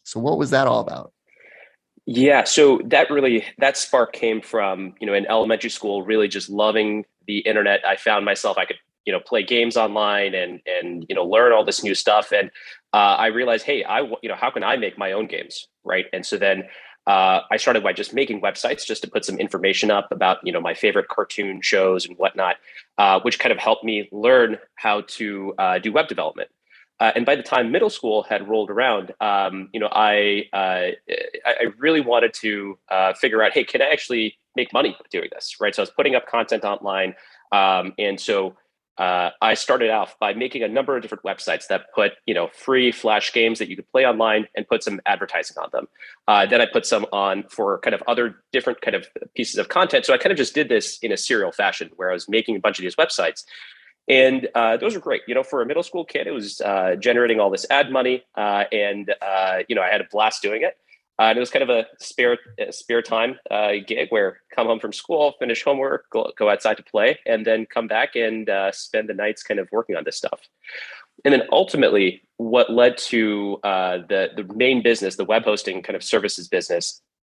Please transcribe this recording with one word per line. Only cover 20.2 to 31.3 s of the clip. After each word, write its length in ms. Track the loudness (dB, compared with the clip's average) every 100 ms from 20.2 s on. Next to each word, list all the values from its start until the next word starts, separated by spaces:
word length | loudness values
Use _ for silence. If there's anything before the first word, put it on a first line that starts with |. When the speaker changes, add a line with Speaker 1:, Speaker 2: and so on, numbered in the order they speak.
| 2 0
Speaker 2:
you 80 | -2
know, 80 | -4
my 140 | -4
favorite 340 | -2 0 0 -2
cartoon 520 | -4 -6 -4 -6 -6
shows 460 | -2 2 2 2 -2
and 100 | -4
whatnot, 360 | -2 0 -2 -2 -8 -20 -8 2
uh, 200 | 4 4
which 180 | 2 0
kind 120 | 0
of 60 | 0
helped 240 | 0 0
me 260 | 0 -4 -6
learn 460 | -2 4 6 4 0 -10 -6
how 240 | -2 -2 -4
to, 460 | -10 -8 -8 -8 -2
uh, 220 | 0 0
do 100 | 0
web 160 | -2 -2
development. 440 | -4 -6 -6 -12 _ _ _ _ 0
Uh, 140 | 2
and 120 | 2 2
by 100 | 0
the 60 |
time 280 | 0 0 2
middle 200 | 2 0
school 320 | -2 -2 -2
had 260 | 0 -4 -2
rolled 220 | -2 -2
around, 420 | 0 0 0 -4 -4
um, 480 | -2 0 -2 -4 -10
you 40 | -6
know, 120 | -2
I, 540 | 2 4 4 2 0 -4
uh, 20 | -4
I, 380 | -2 -2 -4 -6 -8 -8 -8